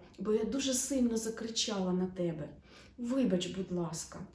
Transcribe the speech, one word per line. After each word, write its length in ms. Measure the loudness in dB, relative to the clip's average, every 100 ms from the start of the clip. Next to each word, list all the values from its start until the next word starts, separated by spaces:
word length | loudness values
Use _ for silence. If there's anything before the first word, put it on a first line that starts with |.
| -10 -6
бо 140 | 2
я 120 | 2 2
дуже 300 | 0 0 0
сильно 420 | 2 4 4 2
закричала 760 | -2 -4 -4 -2 0 0 2
на 140 | 2 0
тебе. 420 | 0 -2 -2 -6 -12 -20 -20 -18 -8
Вибач, 480 | -2 2 4 4 2
будь 260 | -4 -4
ласка, 480 | -2 -2 -4 -8 -10 -14